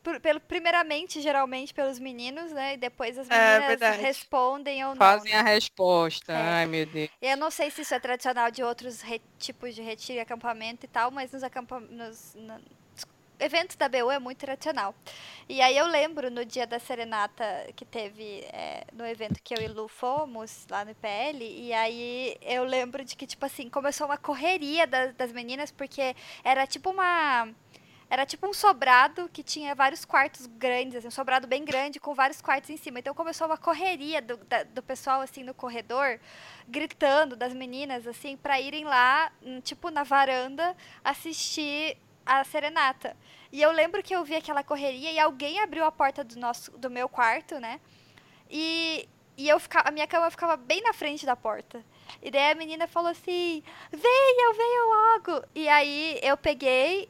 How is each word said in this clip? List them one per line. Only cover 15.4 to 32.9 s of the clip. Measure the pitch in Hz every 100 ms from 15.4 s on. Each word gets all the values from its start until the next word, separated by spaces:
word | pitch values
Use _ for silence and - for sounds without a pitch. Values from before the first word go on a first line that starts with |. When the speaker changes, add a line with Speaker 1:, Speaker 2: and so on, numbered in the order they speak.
| -
Speaker 1:
E | 262
aí | 262 269
eu | 339
lembro | 320 302 311 254
no | 240
dia | 240 247 233
da | 240
serenata | - 247 226 220 208 - 220 185 - -
que |
teve, | 233 233 208 208 214 202 -
é, | - 78 73 -
no | 226 233
evento | 226 214 202
que | -
eu | 233
e | 220
Lu | 214 220
fomos, | - 247 277 302 226 220 - -
lá | 190 208
no |
I |
P | 214 220
L, | 202 269 285
e | 233 - 240
aí | 226 226 233 240 247 254 -
eu | - 247
lembro | 254 262 247 269
de | 262
que, | - 269
tipo | -
assim, | 277 - 247
começou | 285 277 277 294
uma | 285
correria | - 269 311 370 285 311 320
da-, | 262 262
das | 247 254
meninas, | 233 240 262 294
porque | - 277 - 262 247 - -
era | 240 269 269
tipo | 294 370
uma, | 381 359 349 302 254 226 220 _ - _ - _
era | 262 269
tipo | 320 392
um |
sobrado | 403 427 277 262 247 285 311 349
que | -
tinha | - 311 294
vários | 277 269 330
quartos | - 247 277 - 247
grandes, | 226 247 247 262 247
assim, | 233
um |
sobrado | 233 262 254 247
bem | 262
grande | 302 262 277 294
com | -
vários | 269 269 294
quartos | - 277 -
em | 302
cima. | -